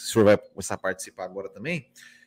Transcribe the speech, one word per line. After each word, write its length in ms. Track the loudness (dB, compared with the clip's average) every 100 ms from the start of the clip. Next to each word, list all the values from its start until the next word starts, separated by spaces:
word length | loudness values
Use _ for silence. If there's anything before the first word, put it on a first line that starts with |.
o 100 | -2
senhor 120 | 4 6
vai 100 | 6
começar 380 | 2 -14 -10
a 40 | -6
participar 460 | -6 -6 -10 -12
agora 240 | -12 -12 -14
também. 380 | -12 -8 -8 -10 _ -20 _